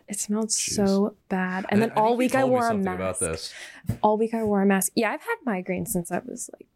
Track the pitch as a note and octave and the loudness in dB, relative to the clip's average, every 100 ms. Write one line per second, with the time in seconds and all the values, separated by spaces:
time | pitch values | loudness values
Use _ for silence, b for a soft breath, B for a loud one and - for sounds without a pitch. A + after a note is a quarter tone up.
0 | - G3+ - G#3 A3 - - F#3+ G3 G3 | -8 -8 -4 -2 0 -2 -2 0 2 4
1 | G#3 - - F#3 F#3 F#3 G3+ G3+ A3+ G#3+ | 2 -2 -4 -2 -2 -4 0 2 2 2
2 | A3 A#3+ B3+ C4+ C4 B3 A#3 G#3+ F#3+ F#3 | 2 4 2 2 2 4 2 0 -2 -2
3 | F#2+ F2+ F2 D#2+ - B B B B - | -4 -2 -2 -4 -8 B B B B 0
4 | G#3+ G#3+ A3+ A3+ G#3+ G3+ G3 G3 F#3 - | 2 2 0 -2 0 2 4 4 0 0
5 | G#3+ D4 A4+ A4+ C#4 F#3 F3+ F#3 E3+ F3+ | 0 -2 -6 -6 -4 -4 -4 -4 -2 -4
6 | E3+ F3 - - - - - | -4 -6 -8 -12 -12 -16 -20